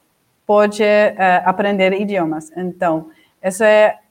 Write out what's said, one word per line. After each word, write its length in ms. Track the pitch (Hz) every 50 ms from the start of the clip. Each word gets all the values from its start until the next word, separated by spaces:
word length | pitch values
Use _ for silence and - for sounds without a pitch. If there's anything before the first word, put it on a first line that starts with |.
| _ _ _ _ _ _ _ _ _
pode, 380 | - 208 208 208 208 208 - 214
ah, 600 | 208 208 208 214 196 214 - 190 185 180 180 -
aprender 480 | 185 185 - 202 202 202 190 190 185 196
idiomas. 580 | 190 208 202 202 185 165 160 156 156 156 - - 175
Então, 520 | 185 180 175 - 185 170 160 160 156 - _ _ _ _ _ _
esse 220 | - 190 185 202 226
é, 340 | 214 214 214 214 208 - - _ _